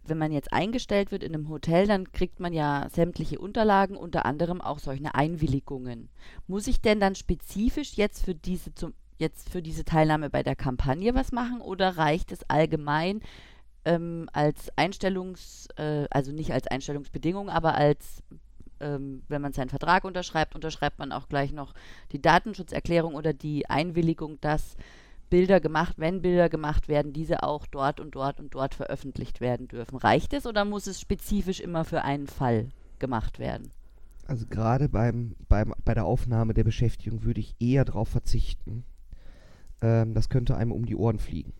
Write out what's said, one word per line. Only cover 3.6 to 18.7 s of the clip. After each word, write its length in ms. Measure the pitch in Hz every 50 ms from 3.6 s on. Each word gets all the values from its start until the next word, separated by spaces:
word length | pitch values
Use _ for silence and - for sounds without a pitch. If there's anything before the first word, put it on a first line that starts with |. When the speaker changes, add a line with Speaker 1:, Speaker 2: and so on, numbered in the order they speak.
| 214 214 196 196 196 190 202 -
Speaker 1:
unter 280 | - 175 - 165 -
anderem 360 | 117 139 156 170 165 180 180
auch 180 | - 117 147 151
solche 340 | - 143 135 135 147 151 -
Einwilligungen. 920 | 123 147 160 175 156 151 - 131 139 - - 143 131 127 123 120 117 - - - - - - - - - -
Muss 200 | 185 208 202 -
ich 120 | 240 -
denn 220 | - 226 214 214
dann 140 | 202 190 190
spezifisch 800 | - - - 175 156 - - - 190 220 254 - 302 285 - -
jetzt 280 | - 202 208 - - -
für 100 | 190 180
diese 400 | 151 - 180 185 165 - 170 -
zum, 200 | - 175 156 - - - - - -
jetzt 320 | 160 160 - - - -
für 120 | - 180
diese 220 | 160 160 156 160 156
Teilnahme 460 | - 165 160 156 156 156 151 156 135
bei 120 | - 135
der 140 | 135 139 135
Kampagne 580 | - - 135 127 - - 139 131 170 190 233 247
was 180 | 262 262 - -
machen 260 | 240 247 240 247 233
oder 380 | - - 190 185 190 185 180 160
reicht 340 | 160 147 156 180 - -
es 180 | 190 - - -
allgemein, 720 | 135 147 160 156 156 151 147 147 147 156 165 185 202 220 - - - - - - - - - - - - -
ähm, 460 | 156 170 170 170 170 170 165 165 -
als 400 | - 147 147 151 147 - - - - -
Einstellungs-, 920 | 151 180 196 - - 190 190 185 185 185 180 - - - - - - - -
äh, 320 | - 151 151 151 147 143 -
also 200 | - 143 135 135
nicht 220 | 147 156 151 - 117
als 140 | 131 - -
Einstellungsbedingung, 800 | - 135 - - 143 143 139 - - 139 131 160 185 202 202 196
aber 260 | 165 165 160 160 151
als, 480 | 143 147 147 147 - - - - - - - - - - - - - - -